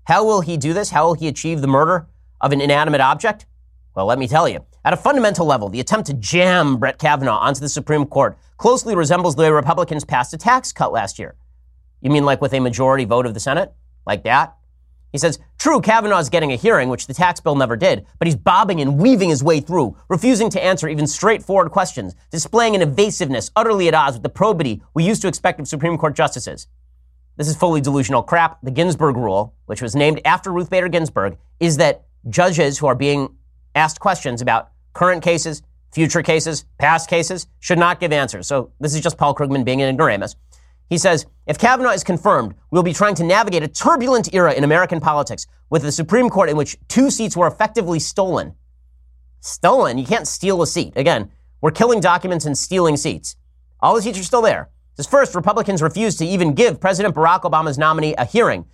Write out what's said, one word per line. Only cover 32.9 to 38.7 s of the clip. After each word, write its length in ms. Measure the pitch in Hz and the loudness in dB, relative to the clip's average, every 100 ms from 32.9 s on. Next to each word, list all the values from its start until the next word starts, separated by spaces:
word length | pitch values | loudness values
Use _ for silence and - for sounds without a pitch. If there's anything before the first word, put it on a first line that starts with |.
being 340 | 123 139 143 135 - _ _ _ | 0 0 -2 -4 -10 _ _ _
asked 260 | - 156 - | 0 0 0
questions 400 | 202 185 139 120 | -2 -2 -4 -4
about 300 | 123 113 - _ _ | 0 0 -2 _ _
current 280 | - 175 180 | -2 0 2
cases, 400 | 170 170 165 151 - _ _ | 0 -2 -2 -10 -14 _ _
future 300 | - 160 170 | -2 0 0
cases, 420 | 156 160 165 151 - - | 0 0 -2 -6 -12 -2
past 320 | 143 165 - | 2 2 0
cases, 360 | 170 160 185 - _ | -2 -2 -6 -10 _
should 180 | - 175 | -2 2
not 220 | 175 175 | 2 2
give 100 | 175 | 0
answers. 360 | 147 135 101 87 | 0 -2 -6 -4
So 240 | 139 - | -4 -4